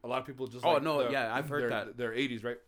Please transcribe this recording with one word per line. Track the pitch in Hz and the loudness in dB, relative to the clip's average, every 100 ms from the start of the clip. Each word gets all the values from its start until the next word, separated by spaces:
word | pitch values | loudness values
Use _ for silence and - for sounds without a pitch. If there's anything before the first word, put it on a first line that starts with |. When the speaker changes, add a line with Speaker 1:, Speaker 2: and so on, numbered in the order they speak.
Speaker 1:
A | 120 | -2
lot | 127 | -4
of | 131 | -4
people | 127 127 | -8 -8
just | 120 | 0
Speaker 2:
Oh, | 160 | 4
Speaker 1:
like | 147 | 4
Speaker 2:
no, | 156 147 | 4 2
Speaker 1:
the, | 123 | 2
Speaker 2:
yeah, | 139 113 | 2 2
I've | 123 151 | 0 0
heard | 143 | 0
Speaker 1:
their, | 123 | 0
Speaker 2:
that. | 113 101 117 | 0 -4 -4
Speaker 1:
their | 117 | -2
eighties, | 117 135 117 | 0 -2 -2
right? | 117 120 | -6 -8